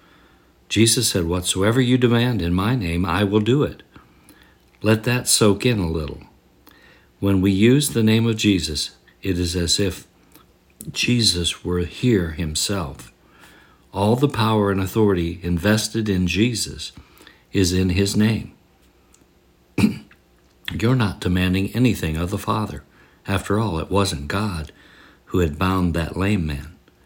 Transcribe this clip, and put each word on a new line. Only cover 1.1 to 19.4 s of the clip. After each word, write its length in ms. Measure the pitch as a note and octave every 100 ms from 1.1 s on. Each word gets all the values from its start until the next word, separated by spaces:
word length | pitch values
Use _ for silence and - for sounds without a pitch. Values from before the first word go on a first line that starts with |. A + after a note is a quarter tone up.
| G2 E2
"Whatsoever 560 | F2+ - F#2 G2+ B2
you 160 | B2 B2+
demand 440 | B2 A#2 B2 A2
in 120 | E2+
my 200 | F2+ G#2
name, 320 | C3 F2 E2+ F2+
I 200 | F2+ G2+
will 160 | G#2+
do 220 | G#2+ C#3+
it." 200 | A2 - - - - _ - - - _ _ -
Let 220 | G#2+ A2
that 240 | A#2+ B2+ -
soak 380 | - G#2+ G2+ B2+
in 120 | A2
a 140 | E2+
little. 320 | D#2+ D2 - - _ _ _ _ _ - - _ -
When 220 | G2 F#2+
we 100 | G2
use 380 | F#2+ A2+ C#3 D3
the 120 | A#2
name 240 | A2 A2+ A#2
of 100 | A2
Jesus, 540 | G#2+ F#2 D#2 D2 - - _ _
it 160 | G2 F2
is 200 | F2 F2
as 200 | E2+ -
if 300 | F#2+ - - _ _ - _ _ _ - -
Jesus 760 | - - A#2+ G#2 F2 E2+ - F2+
were 180 | F2
here 480 | E2+ - B2 G#2 E2
himself. 800 | D#2 D#2+ D#2 - G2 C#2+ - - _ _ _ - - - _ _ F#2+
All 200 | G2+ B2
the 120 | C#3+
power 440 | - A2 A2 G2+
and 100 | G2
authority 580 | F#2 A2+ G#2 F2+ E2+ F2
invested 680 | F2 F2 G2+ G#2+ - A2+ G#2+
in 160 | F#2 F2+
Jesus 680 | F2+ B2 G#2+ - C#2 - - - - - - _
is 220 | G2+ F2+
in 160 | F#2 F#2
his 280 | F2+ G2 G#2
name. 360 | G#2+ G#2 - - _ _ _ _ _ _ _ _